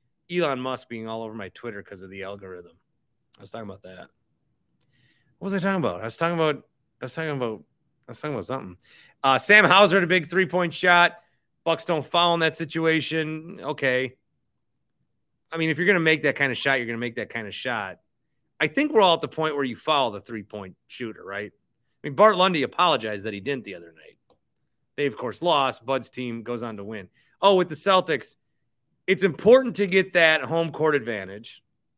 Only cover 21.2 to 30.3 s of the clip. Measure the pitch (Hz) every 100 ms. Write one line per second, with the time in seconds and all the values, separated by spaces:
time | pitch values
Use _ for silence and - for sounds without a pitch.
21.2 | 95 98 104 - _ _ _ _ 151 135
22.2 | 214 180 185 160 123 - 175 135 110 104
23.2 | 107 101 113 135 101 90 85 80 - _
24.2 | _ _ _ _ _ _ _ - 143 -
25.2 | 123 - 175 147 135 - 117 135 117 127
26.2 | 123 113 110 120 117 104 101 110 92 _
27.2 | _ _ 196 185 180 151 196 185 175 160
28.2 | - - _ _ _ _ _ _ - 190
29.2 | 185 139 208 262 254 170 196 190 185 180
30.2 | 160